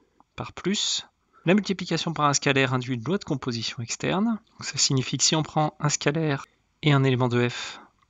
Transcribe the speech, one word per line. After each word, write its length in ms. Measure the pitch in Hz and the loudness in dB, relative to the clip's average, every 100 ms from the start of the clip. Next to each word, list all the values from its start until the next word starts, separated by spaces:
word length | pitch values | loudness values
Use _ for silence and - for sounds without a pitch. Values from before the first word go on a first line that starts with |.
| _ _ _ - | _ _ _ -12
par 160 | 117 | -12
plus. 540 | - 175 208 - - - _ _ _ 156 | -6 -4 -2 -2 -4 -6 _ _ _ 2
La 80 | |
multiplication 580 | 208 196 185 180 165 170 | 2 2 -4 -2 -4 -2
par 140 | 151 147 | 0 2
un 80 | |
scalaire 400 | 139 143 135 131 | 2 2 2 2
induit 220 | 127 123 120 | 0 -2 -4
une 80 | |
loi 120 | 117 196 | -2 -4
de 80 | |
composition 580 | - 143 131 117 - - | -2 -4 -2 -4 -6 -6
externe. 440 | 117 - 139 170 233 | -8 -4 -2 0 0
Donc 380 | 220 - - | -2 -8 -14
ça 120 | - 139 | -8 0
signifie 400 | - 135 123 139 | 2 2 0 0
que 80 | |
si 120 | - 160 | 2 2
on 80 | |
prend 300 | 147 156 151 - | 0 0 -2 0
un 100 | 147 | -2
scalaire 560 | - 147 143 156 139 - _ _ _ | 0 0 0 0 -4 -8 _ _ _
et 100 | 151 | 4
un 120 | 139 | 6
élément 240 | 135 123 127 | 6 4 2
de 200 | 120 120 | 2 2
F, 320 | - - - - _ | -2 -10 -12 -20 _